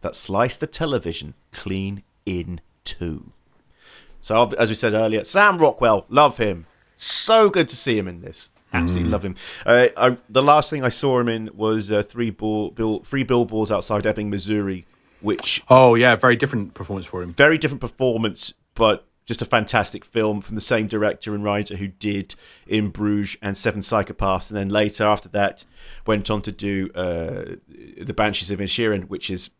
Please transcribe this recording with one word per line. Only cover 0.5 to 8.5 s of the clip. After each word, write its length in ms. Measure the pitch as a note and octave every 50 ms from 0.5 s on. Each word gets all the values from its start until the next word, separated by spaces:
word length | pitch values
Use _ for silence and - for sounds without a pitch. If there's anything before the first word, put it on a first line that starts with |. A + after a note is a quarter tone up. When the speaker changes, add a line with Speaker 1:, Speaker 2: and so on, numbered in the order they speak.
| - -
Speaker 1:
the 100 | - -
television 640 | - - E3 D#3 C#3 A#2+ F2 E2+ E2 - C#2+ D2 - _ _ _
clean 520 | _ - - G2 F#2+ F#2+ F#2+ G2 G2+ G2 - _ _ _ _
in 360 | - F#2 F2 E2+ - F2+ E2 - _ _ _ _
two. 480 | - - - F2 E2+ D#2 C#2+ - - _ _ _ _ _ _ _ _ _ _ _ - - - - _ - -
So, 140 | - - G#2+ A2
ob-, 160 | B2 G#2+ G2 G2
as 120 | A#2 G#2+
we 60 | A2
said 180 | - - A#2 G#2
earlier, 300 | A2 A2+ A2 G#2+ G#2+ G2
Sam 340 | - - F#3+ G#3 G#3 F#3+ F3
Rockwell, 480 | D#3+ D3 B2+ - B2+ A#2+ A2 G2 - _
love 280 | A#2 C3+ D3 C#3+ B2 -
him. 300 | A#2 G#2 F#2 E2+ E2 _ _ _ _ _ _
So 540 | _ - - - - - - A3 A3+ A3 G#3
good 180 | G3+ F#3+ D#3+ B2
to 60 | -
see 220 | - - - A#2 G#2+
him 100 | G2 F#2
in 140 | F2 E2+
this. 280 | F2 F2+ - - - -